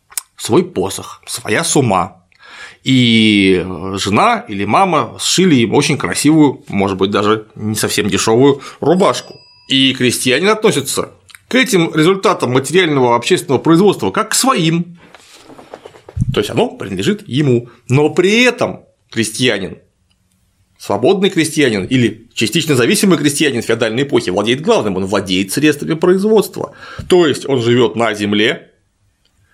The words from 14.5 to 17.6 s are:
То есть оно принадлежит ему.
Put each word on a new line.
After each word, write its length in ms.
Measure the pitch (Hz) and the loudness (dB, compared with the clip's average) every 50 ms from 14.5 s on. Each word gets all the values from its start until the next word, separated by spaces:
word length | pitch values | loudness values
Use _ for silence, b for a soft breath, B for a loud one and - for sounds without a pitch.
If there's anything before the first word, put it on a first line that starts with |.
| 262 226 170 160 160 165 170 - - B B B B B B B B B B B - - - - - - - - - - _ - - - - - - | 0 0 0 0 0 -2 -4 -6 -10 B B B B B B B B B B B -20 -20 -20 -20 -20 -20 -20 -20 -20 -20 _ -12 -4 -4 -4 -2 -2
То 60 | - | -2
есть 100 | 104 98 | -2 -2
оно 180 | - 120 214 247 | 0 -2 -2 -2
принадлежит 580 | - - - 104 101 90 101 151 208 208 - | -4 -10 -12 -8 -6 -4 -2 -2 -4 -4 -6
ему. 440 | - 113 139 156 139 123 117 | -6 -2 -2 0 2 2 0